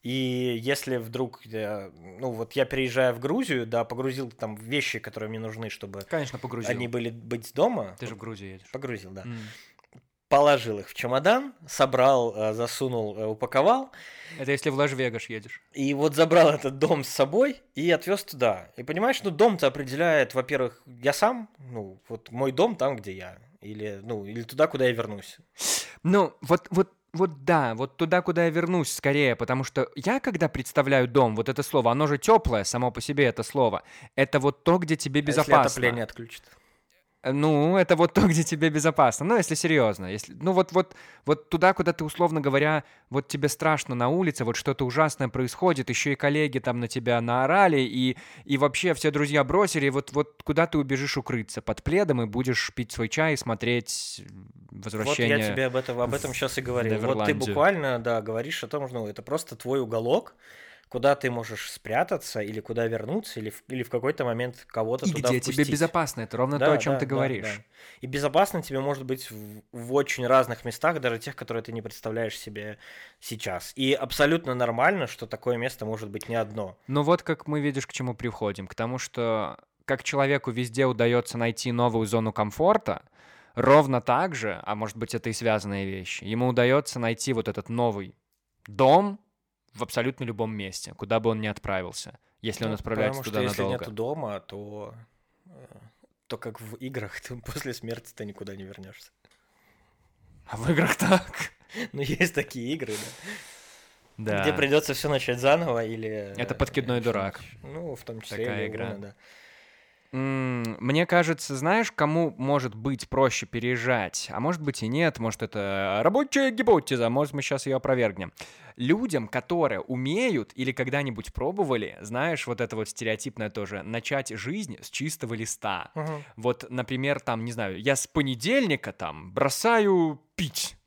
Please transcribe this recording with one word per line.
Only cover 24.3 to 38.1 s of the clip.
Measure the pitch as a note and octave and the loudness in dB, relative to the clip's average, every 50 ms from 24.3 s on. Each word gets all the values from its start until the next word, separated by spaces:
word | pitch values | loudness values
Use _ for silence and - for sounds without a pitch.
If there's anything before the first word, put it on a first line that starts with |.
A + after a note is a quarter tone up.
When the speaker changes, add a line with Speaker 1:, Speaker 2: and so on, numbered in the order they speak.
| G#2+ A#2 A#2 | -8 -10 -10
Speaker 1:
туда, | A2+ - C3 D3+ D#3+ | -10 2 2 2 2
куда | - C3+ C3 | 4 2 2
я | B2+ A#2+ | 2 2
вернусь. | A2+ A2+ G#2+ G#2+ G2+ F#2 - - _ _ _ _ - - - - - - - - - _ | 0 -4 -6 -6 -12 -14 -18 -20 _ _ _ _ -6 -4 -2 -2 -2 -4 -8 -16 -6 _
Speaker 2:
Ну, | E3 F#3 G#3 F#3 - - _ | 4 6 6 6 4 0 _
вот, | - B2+ E3 F3 - - | 2 2 2 2 2 0
вот, | F#3+ E3+ F#3+ - _ _ _ _ | 2 2 2 2 _ _ _ _
вот | _ D#3+ F#3 F#3 D#3 C#3 C3 | _ 0 0 0 0 -4 0
да, | D#3 F3 D#3+ C#3+ A#2+ A2+ | 4 4 4 4 2 0
вот | A2 B2+ C3+ _ _ | -2 -4 -6 _ _
туда, | E3+ D#3+ F3 F3+ | 0 2 2 2
куда | F3 - E3+ E3 E3+ | 2 2 2 2 2
я | E3+ | 2
вернусь | D#3 E3 E3+ E3+ F#3 F3 D3+ - - | 2 0 0 2 2 0 0 0 -4
скорее, | - - C#3 C#3 C#3+ C#3+ C3 A#2+ | -2 0 2 2 4 4 4 2
потому | - A#2+ - B2+ C3 C3+ | 2 0 -2 0 -2 -2
что | - _ C#3+ C3 - - | -2 _ -2 -2 -2 -4
я, | - C3 F3+ A#3 C4+ | -6 -2 0 0 0
когда | - - G#3+ E3 E3 D#3 | 0 -2 0 0 0 0
представляю | - - C3 - - - C#3 C#3 C#3 C3+ B2+ B2 | 0 -2 -8 -2 2 2 4 4 6 4 4 6
дом, | A#2 C#3 C3 A#2 G#2+ | 6 6 6 6 4
вот | G#2+ A2+ A#2+ | 0 -2 -2
это | C3 - C#3 | -2 -2 -4
слово, | - - D3 A#2+ A#2 | 0 2 4 4 4
оно | A#2+ C3+ D3+ D3+ | 4 4 2 2
же | D3 C#3 | 2 0
тёплое | - - A3 A#3 A3+ D#3 B2 G#2+ G2 | 4 6 6 6 6 4 0 2 0
само | - - A#2+ B2+ B2 | 0 -2 0 0 0
по | - - | -2 -4
себе, | A#2 - C#3+ C#3 C#3+ | -6 -4 2 4 4
это | B2 A#2 - A2 | 4 4 0 -6
слово. | - - C#3 C3 A2+ G2 - - - - - - - _ | -4 2 2 2 4 2 0 -6 -8 -20 -20 -20 -10 _
Это | - C3+ C3 - C#3+ | 0 2 4 4 2
вот | B2+ C#3+ C#3 _ _ | 2 2 0 _ _
то, | - E3+ F#3 | 4 4 4
где | F3 D3+ D#3+ | 4 0 -2
тебе | D3+ - C#3+ C3+ D3 | -2 -2 0 0 0
Speaker 1:
А | D3 | 2
если | D3 | 2
Speaker 2:
безопасно. | D3 D#3 D3+ D3 D#3 D3+ | 2 2 4 8 8 8
Speaker 1:
отопление | C#3 C3+ B2+ - B2 A#2+ A#2 A#2+ A2+ | 8 6 2 2 0 0 2 0 -4
отключат? | - - - A#2 A#2 - - _ _ - _ _ _ _ _ _ _ _ _ _ _ _ _ | -6 -8 -14 -16 -16 -16 -20 _ _ -20 _ _ _ _ _ _ _ _ _ _ _ _ _
Speaker 2:
Э, | - B2+ C3+ | -4 -2 0
ну, | C#3+ D3 D#3 D#3 D3 D3 D#3+ F3+ | 2 4 4 4 6 6 6 6
это | G3 F3+ - F3+ D#3+ | 6 6 6 6 6
вот | E3+ E3 | 6 6